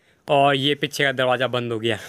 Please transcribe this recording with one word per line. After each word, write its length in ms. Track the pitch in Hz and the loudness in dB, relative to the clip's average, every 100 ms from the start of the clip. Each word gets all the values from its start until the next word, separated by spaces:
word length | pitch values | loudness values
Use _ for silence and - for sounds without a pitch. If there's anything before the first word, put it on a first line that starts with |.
| _ _ - | _ _ 0
और 280 | 143 139 139 | 4 4 2
ये 200 | 139 143 | 0 -2
पीछे 280 | 151 - | -4 -2
का 80 | 143 | -2
दरवाज़ा 360 | 127 127 123 127 | 0 0 0 0
बंद 240 | 123 120 | -2 -4
हो 80 | 113 | -4
गया, 180 | 117 104 | -4 -4